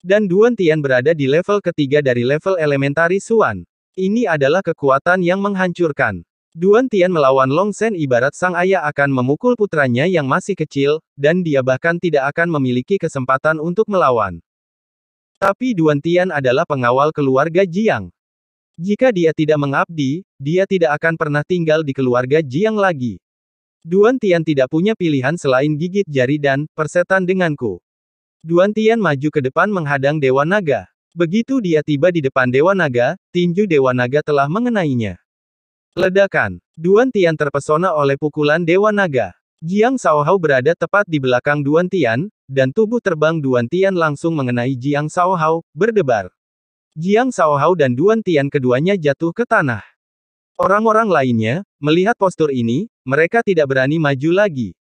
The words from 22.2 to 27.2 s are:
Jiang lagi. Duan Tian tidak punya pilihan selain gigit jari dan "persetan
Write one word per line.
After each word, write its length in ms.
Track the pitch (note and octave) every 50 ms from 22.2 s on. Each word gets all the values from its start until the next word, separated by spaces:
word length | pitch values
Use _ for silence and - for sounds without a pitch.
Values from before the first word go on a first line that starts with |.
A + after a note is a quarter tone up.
| B2+ B2+ C#3+ D#3+
Jiang 400 | E3 C3 A#2+ D#3+ G#3+ A3 A3 G#3
lagi. 400 | G3 F#3+ F3 C3+ B2+ A#2 F#2+ E2+ _ _ _ _ _ _ _ _ _ _ _ _ _
Duan 320 | E3 F3 G3 G#3 A#3 C4+
Tian 240 | B3+ - G3 E3+ E3+
tidak 320 | D#3+ D#3+ D3+ C3+ B2+ B2+
punya 240 | D#3+ D#3+ F3+ G#3+ A3
pilihan 400 | _ F#3 D#3+ D3 C3+ B2 C#3 E3
selain 400 | F3 - C#3+ B2+ B2+ C#3+ D#3 D3+
gigit 320 | C#3+ E3+ F#3 F3+ G3+ G3 D#3
jari 320 | C#3+ C3+ B2 B2+ D3+ D3+
dan 240 | C#3+ C#3 C3+ C#3 D3+ -
"persetan 560 | _ - D#3 D3 - F3 F3 - F#3+ F#3+